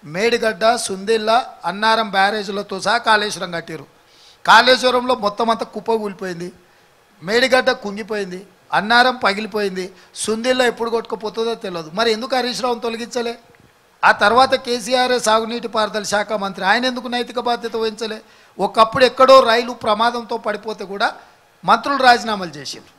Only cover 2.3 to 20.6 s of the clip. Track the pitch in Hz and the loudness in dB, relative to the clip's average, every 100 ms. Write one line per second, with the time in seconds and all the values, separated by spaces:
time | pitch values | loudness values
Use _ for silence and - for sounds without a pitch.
2.3 | 214 202 202 202 190 180 233 233 214 208 | 0 -6 -8 -8 -6 -2 -2 2 2 0
3.3 | 170 180 165 160 156 139 _ _ _ - | -6 -8 -8 -10 -14 -16 _ _ _ -20
4.3 | _ - 214 240 254 254 247 247 247 202 | _ 4 6 6 4 4 0 0 -2 -2
5.3 | 202 233 226 220 214 196 226 208 175 190 | -2 -2 0 -4 -8 -4 -4 -4 -8 -10
6.3 | 170 180 - _ _ _ _ _ _ 156 | -10 -12 -14 _ _ _ _ _ _ -2
7.3 | 226 254 262 247 254 208 196 208 208 190 | 0 4 4 2 -2 -6 -10 -8 -6 -8
8.3 | 180 202 _ _ 160 202 240 247 247 220 | -10 -16 _ _ -4 2 4 4 2 0
9.3 | 196 214 214 202 185 185 - - - - | 0 -4 -4 -4 -4 -10 -14 -20 -10 -6
10.3 | 220 233 254 247 226 233 226 220 214 214 | -4 0 2 2 0 -4 -4 -6 -8 -8
11.3 | 214 226 226 202 170 156 175 233 220 247 | -6 -6 -6 -8 -8 -8 -2 0 0 -2
12.3 | 254 247 196 247 233 233 226 233 247 233 | -2 -2 -4 -4 -4 -6 -8 -8 -6 -6
13.3 | 240 _ _ _ _ _ _ 175 220 208 | -8 _ _ _ _ _ _ 2 4 4
14.3 | 233 262 262 254 240 202 254 254 247 220 | 4 4 2 -2 -6 -2 0 2 0 2
15.3 | 220 226 240 233 220 214 202 202 202 208 | 0 0 -8 -6 -2 -2 -4 -4 -4 -2
16.3 | 220 196 190 185 226 254 247 240 240 240 | -4 -6 -4 0 0 0 -6 -6 -6 -6
17.3 | 240 240 240 233 226 220 214 220 214 - | -6 -4 -4 -4 -4 -6 -6 -10 -10 -16
18.3 | _ _ - 196 233 220 254 254 247 262 | _ _ -6 -4 2 2 6 2 6 8
19.3 | 262 233 226 247 240 233 214 233 240 220 | 10 8 2 0 -6 -2 0 0 -2 -8
20.3 | 233 233 208 | -6 -6 -8